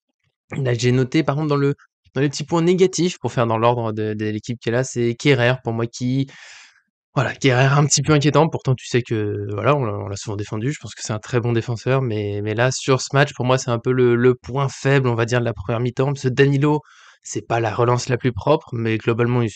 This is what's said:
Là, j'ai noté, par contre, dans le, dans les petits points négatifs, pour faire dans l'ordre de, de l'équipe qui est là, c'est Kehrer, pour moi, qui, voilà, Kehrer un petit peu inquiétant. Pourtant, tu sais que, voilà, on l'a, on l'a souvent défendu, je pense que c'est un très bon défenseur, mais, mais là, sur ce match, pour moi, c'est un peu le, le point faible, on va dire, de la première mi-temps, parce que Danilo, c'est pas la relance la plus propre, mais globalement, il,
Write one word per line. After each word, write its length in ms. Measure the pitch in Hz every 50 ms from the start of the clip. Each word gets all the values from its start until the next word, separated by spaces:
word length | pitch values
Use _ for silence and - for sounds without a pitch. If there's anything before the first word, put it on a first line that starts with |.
| _ _ _ _ _ _ _ _ _ - -
Là, 180 | - 139 127 123
j'ai 180 | 113 117 123 123
noté, 300 | 131 131 123 - 156 151
par 140 | 143 139
contre, 120 | 147 156 151
dans 80 | 143
le, 180 | 143 139 139 143 _ _ _ _ _ _ _ -
dans 60 | 131
les 80 | 135 151
petits 160 | 139 - 147
points 180 | - 170 170 165
négatifs, 560 | 175 185 175 185 185 185 - 165 180 - -
pour 140 | - 120 -
faire 140 | 143 120
dans 120 | 117 113 110
l'ordre 340 | 113 120 123 120 117 113 107
de, 220 | 107 107 107 107
de 100 | 107 107
l'équipe 320 | 107 107 107 - - 120 117
qui 80 | - 117
est 40 | 113
là, 120 | 120 131
c'est 300 | - - 120 117 120 117
Kehrer, 400 | - - 147 139 117 120 120 127 131 -
pour 80 | 120 113
moi, 140 | 113 117
qui, 400 | 117 - - 127 123 127 135 139 139 - - - - - - - - _ _ _ _ _ _ _ _ -
voilà, 200 | 147 123 113 -
Kehrer 320 | - - 135 127 123 135
un 200 | 139 139 147 147
petit 160 | 139 - - 135
peu 100 | 147 156
inquiétant. 360 | 147 131 147 143 143 156 165
Pourtant, 260 | - 120 - - 127
tu 120 | - -
sais 160 | - - 123 117
que, 440 | - 120 107 107 104 104 101 101 104 104
voilà, 240 | 104 104 123 147
on 80 | 147 131
l'a, 80 | 107 101
on 160 | 101 104 101
l'a 80 | 101
souvent 200 | 98 - - 104
défendu, 360 | 101 104 - - 110 110 135 151
je 60 | -
pense 140 | - 101 -
que 80 | - -
c'est 100 | - 107
un 60 | 107
très 220 | - - - 123
bon 120 | 110 120 117
défenseur, 500 | 117 110 - 120 107 - 123 131 135 131
mais, 380 | 120 107 107 104 101 101 104 104
mais 120 | 107 107
là, 160 | 110 120 131 131
sur 280 | - - - 135 127
ce 80 | - - -
match, 200 | 139 147 143 -
pour 100 | - 120
moi, 120 | 127 127 131
c'est 120 | - -
un 80 | 120 117
peu 140 | - 127 127
le, 240 | 127 123 120 120
le 180 | 120 123 127 127
point 340 | 127 - - 120 139 143 131
faible, 400 | - - - 135 139 143 127 123
on 60 | 117
va 120 | 110 117
dire, 140 | 113 123 123
de 40 | 120
la 100 | 117 113
première 260 | - - - 120 113
mi-temps, 260 | 123 127 117 - 131
parce 160 | 139 143 135 -
que 60 | 131
Danilo, 520 | 120 131 139 139 143 139 139 147 151 151 - _ - - - - - _ -
c'est 220 | - - 113 -
pas 140 | - 117 117
la 120 | 113 110 98
relance 360 | 95 120 120 123 123 - -
la 80 | 127
plus 160 | 117 - 131 120
propre, 380 | - - 147 151 160 - - -
mais 260 | 120 117 113 110 107
globalement, 440 | - 120 117 110 120 120 123 123 117
il, 80 | 110 -